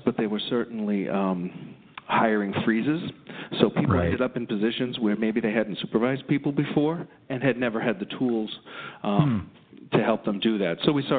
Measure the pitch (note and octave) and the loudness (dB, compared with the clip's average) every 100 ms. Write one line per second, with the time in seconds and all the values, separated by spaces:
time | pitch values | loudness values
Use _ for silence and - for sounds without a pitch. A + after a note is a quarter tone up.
0 | - A2+ A2 G#2 - B2 A2+ A#2 G#2 G2+ | -2 0 -2 -2 -4 -4 -4 -4 -2 -2
1 | F#2 F#2+ G2 F2+ F2+ - - - - - | -2 -2 -2 -2 -4 -10 -16 -18 -20 -16
2 | - - A2+ G#2+ G2+ G2+ A2+ A2+ A#2+ D#3+ | -2 2 2 2 0 0 0 2 0 -2
3 | - - - - - - A2 - - F2+ | -4 -10 -14 -16 -8 4 4 6 2 4
4 | E2+ G#2+ B2+ B2 A#2 G#2 A2 A2+ B2+ B2 | 2 2 0 -2 -4 0 0 0 -4 0
5 | A2 G#2 A2 A2 A2+ G#2+ G#2+ F2+ - A2+ | 0 2 0 0 0 0 0 -4 -2 0
6 | A#2+ C3+ - C#3+ D3 C#3+ D3 - D3 E3 | 2 0 0 0 0 0 0 2 0 0
7 | - - - C3 C3+ A#2 B2 A2 B2 F#2+ | -8 -14 -10 -2 0 2 0 0 0 -2
8 | G2+ - B2+ A2+ G#2+ - - - - - | -4 -2 0 0 -2 -8 -16 -16 -14 -8
9 | - G3+ D3+ A2 F#2 - - - - - | 0 2 2 2 -4 -12 -20 -20 -2 2
10 | A2 A2 - G2 A2 A2 F#2+ E2+ - D3 | 2 2 0 0 0 2 0 0 2 2
11 | C3+ | 2